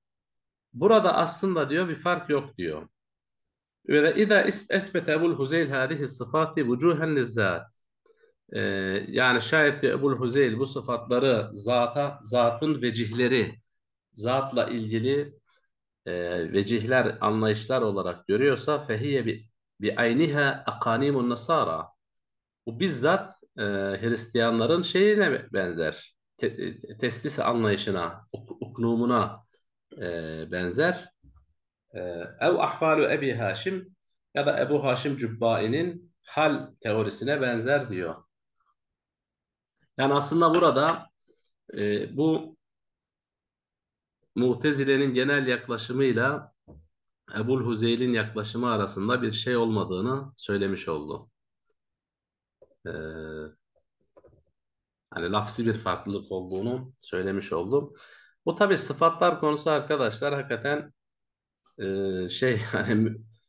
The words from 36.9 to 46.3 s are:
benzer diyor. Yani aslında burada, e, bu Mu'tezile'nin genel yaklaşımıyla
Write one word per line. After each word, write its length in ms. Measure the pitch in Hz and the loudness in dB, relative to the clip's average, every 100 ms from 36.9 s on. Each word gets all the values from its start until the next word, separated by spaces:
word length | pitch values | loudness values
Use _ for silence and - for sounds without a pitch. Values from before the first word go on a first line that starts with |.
| 110 101 - 117 147 | 0 -2 -4 -2 0
benzer 480 | 127 117 120 143 120 | 0 -2 0 0 0
diyor. 340 | 92 85 - _ _ _ _ _ _ _ _ _ _ _ _ _ _ _ _ _ - | -6 -6 -8 _ _ _ _ _ _ _ _ _ _ _ _ _ _ _ _ _ -2
Yani 160 | 139 | 2
aslında 400 | 143 143 160 165 | 2 2 4 6
burada, 560 | 175 165 131 156 165 - _ _ _ _ _ - 104 | 6 6 6 2 0 -8 _ _ _ _ _ -12 -4
e, 400 | 104 104 - 131 | -2 -2 -2 0
bu 400 | 156 156 160 - _ _ _ _ _ _ _ _ _ _ _ _ _ _ _ _ _ 113 | 0 0 -4 -16 _ _ _ _ _ _ _ _ _ _ _ _ _ _ _ _ _ 0
Mu'tezile'nin 800 | 123 123 151 139 135 135 139 | 0 2 0 0 2 2 2
genel 340 | 123 135 143 127 | 0 0 0 0
yaklaşımıyla 1080 | 120 - 113 - 127 135 113 131 | -2 -4 -8 -4 0 2 2 0